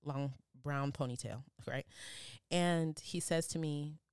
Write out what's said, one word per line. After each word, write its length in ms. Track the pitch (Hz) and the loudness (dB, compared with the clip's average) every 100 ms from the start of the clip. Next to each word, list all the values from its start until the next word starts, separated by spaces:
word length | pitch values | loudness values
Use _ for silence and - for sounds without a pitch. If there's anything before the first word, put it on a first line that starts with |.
long 300 | 151 139 143 131 _ 135 | -4 0 -2 -4 _ -8
brown 300 | 147 139 139 | -2 0 0
ponytail, 520 | 139 127 123 110 113 - - - | 0 -2 -2 -4 -8 -10 -10 -6
right? 200 | 131 - - - - - - _ | -6 -6 -14 -12 -12 -12 -16 _
And 480 | 175 175 165 160 151 | 4 6 6 2 -2
he 220 | - 175 | -4 -2
says 260 | - 165 - | 2 2 2
to 100 | 165 | -2
me, 360 | 156 147 147 156 _ | 0 -2 -4 -8 _